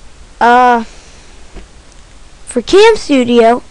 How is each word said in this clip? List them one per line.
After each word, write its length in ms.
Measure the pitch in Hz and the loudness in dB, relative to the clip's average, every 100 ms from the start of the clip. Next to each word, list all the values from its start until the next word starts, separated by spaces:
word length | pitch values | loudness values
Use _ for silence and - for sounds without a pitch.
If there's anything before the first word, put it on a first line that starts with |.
| - - - - | -20 -20 -18 -4
Uh, 440 | 240 247 247 233 | 0 2 2 0
for 1800 | 226 - - - - - - - - - - - - - - - - 247 | -4 -18 -20 -20 -20 -20 -20 -20 -20 -20 -20 -20 -20 -20 -20 -20 -12 -10
Cam 340 | - 381 440 427 | -2 2 2 0
Studio 680 | - 269 240 240 226 247 - | -2 -2 0 2 2 0 -6